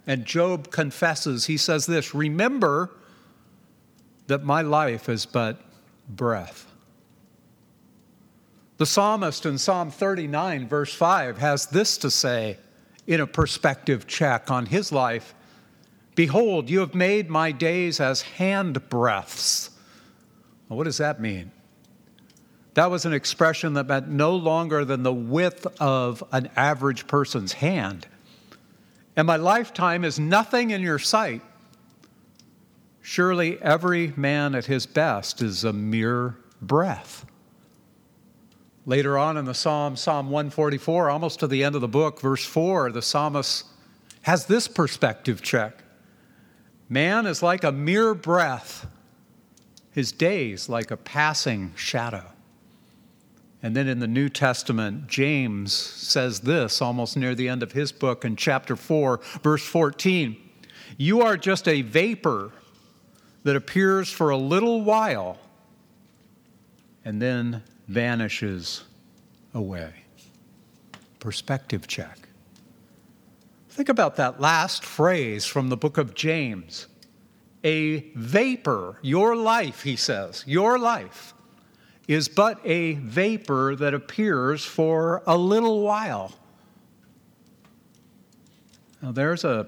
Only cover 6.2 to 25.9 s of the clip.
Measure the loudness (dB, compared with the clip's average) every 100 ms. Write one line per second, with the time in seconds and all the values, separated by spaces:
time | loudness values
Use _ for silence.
6.2 | -2 -2 -6 -16 -20 -20 _ _ _ _
7.2 | _ _ _ _ _ _ _ _ _ _
8.2 | _ _ _ _ _ -2 0 4 2 2
9.2 | -2 -4 -4 -2 0 0 -2 -2 -2 -2
10.2 | -4 -2 -2 -4 -2 -2 -2 0 4 4
11.2 | 0 -2 0 0 0 0 2 0 0 0
12.2 | 0 0 -2 -6 -14 _ _ _ -2 0
13.2 | 0 0 0 2 0 0 0 -2 -2 0
14.2 | 2 2 0 -2 0 -2 0 0 0 -2
15.2 | -8 -20 _ _ _ _ _ _ _ 2
16.2 | 4 4 4 2 2 2 2 2 2 2
17.2 | 2 0 0 0 0 0 0 0 0 0
18.2 | -4 -2 0 0 0 -4 -2 2 2 2
19.2 | -2 -4 -2 -2 -4 -14 -20 -20 -20 _
20.2 | _ _ _ _ -10 -6 -4 -2 -2 -2
21.2 | -4 -6 -8 -16 _ _ _ _ _ _
22.2 | _ _ _ _ _ 2 2 2 -2 -2
23.2 | -2 2 2 2 -2 -2 0 -2 -2 0
24.2 | 2 2 0 0 0 -2 0 0 0 -2
25.2 | 0 0 0 -2 -8 -2 0